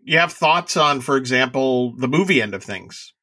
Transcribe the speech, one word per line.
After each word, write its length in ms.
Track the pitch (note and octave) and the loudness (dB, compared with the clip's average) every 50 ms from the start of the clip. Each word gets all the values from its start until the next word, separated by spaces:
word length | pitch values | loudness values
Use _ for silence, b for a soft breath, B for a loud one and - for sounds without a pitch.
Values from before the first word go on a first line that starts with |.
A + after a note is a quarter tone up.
| - | -6
you 140 | D#3 D#3 D#3+ | 0 2 2
have 140 | E3+ E3+ - | 2 0 -2
thoughts 440 | - E3+ D3+ D#3+ F3 E3+ - - | 0 2 2 2 2 0 -2 0
on, 240 | F3 D3+ D3 C#3+ C3 | 2 2 2 2 0
for 160 | B2 - C#3 | -2 0 -2
example, 800 | C3+ B2+ B2 C3 B2+ C3 B2+ B2+ C3+ C3+ C3 B2+ B2 B2 A#2+ A#2 | 0 0 0 0 0 0 0 0 -2 0 0 2 0 0 -2 -4
the 120 | B2 B2+ B2 | -4 -4 -2
movie 340 | C#3 E3 G3 F#3 F#3 C3 G#2+ | 2 2 2 2 2 0 0
end 120 | G#2 G2 | -2 -4
of 80 | F#2+ - | -10 -10
things. 520 | - G2+ F#2 F2+ E2+ - - - - _ _ | -10 -12 -12 -12 -16 -20 -20 -20 -20 _ _